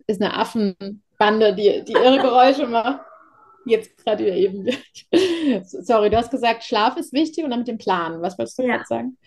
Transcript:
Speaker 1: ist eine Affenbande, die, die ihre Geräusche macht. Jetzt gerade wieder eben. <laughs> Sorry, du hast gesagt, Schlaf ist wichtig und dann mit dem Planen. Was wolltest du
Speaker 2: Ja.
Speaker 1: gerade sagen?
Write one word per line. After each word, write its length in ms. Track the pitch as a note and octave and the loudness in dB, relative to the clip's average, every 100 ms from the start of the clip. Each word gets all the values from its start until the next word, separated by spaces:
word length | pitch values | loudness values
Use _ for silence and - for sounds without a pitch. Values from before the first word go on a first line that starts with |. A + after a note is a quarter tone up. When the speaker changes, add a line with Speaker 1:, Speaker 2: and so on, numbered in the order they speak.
| - | -8
Speaker 1:
ist 160 | G3 | -4
eine 140 | G3 - | -2 -2
Affenbande, 1200 | A3+ A#3 G3+ F#3 G3 G#3 _ _ G#3+ A3 G#3+ F#3+ | -4 -2 -4 -4 -12 -14 _ _ 0 4 2 4
die, 280 | G3+ - | 2 2
die 100 | - | 0
ihre 260 | A3+ B3+ C4+ | 4 4 4
Geräusche 480 | C4 B3 C4 C#4 B3+ | 4 6 6 4 0
macht. 340 | A#3 A3+ C#4+ - - _ _ _ _ - | -2 -2 -4 -10 -20 _ _ _ _ -2
Jetzt 320 | A3 - _ | -2 -2 _
gerade 260 | - G#3+ | -4 -2
wieder 120 | A3 F3+ | 0 0
eben. 300 | F#3+ G3 G3+ C4+ - - - | -2 -2 -4 -6 -8 -20 -2
<laughs> 540 | E4 F#4 E4+ D4+ G#3+ F#3 | 0 0 0 -2 -2 -4
Sorry, 440 | - - A3+ G#3 | -10 0 2 4
du 60 | A3 | 2
hast 160 | A#3+ | 0
gesagt, 320 | C4 A#3 A3+ | -2 -2 -2
Schlaf 320 | - A3 A3 C4+ | -4 0 0 -2
ist 160 | - | -4
wichtig 320 | B3+ D#4 D#4+ | -2 -2 -2
und 60 | D#4 | -6
dann 100 | A#3+ | -4
mit 80 | A#3+ | -6
dem 100 | A3+ | -6
Planen. 440 | - F#3 E3 E3 | -4 -2 -4 -6
Was 160 | F3 F3+ | -8 -6
wolltest 200 | A2+ - | -8 -4
du 60 | |
Speaker 2:
Ja. 120 | B3+ A3+ | -2 -4
Speaker 1:
gerade 120 | - | -4
sagen? 300 | A3+ A#3+ B3+ | -6 -6 -12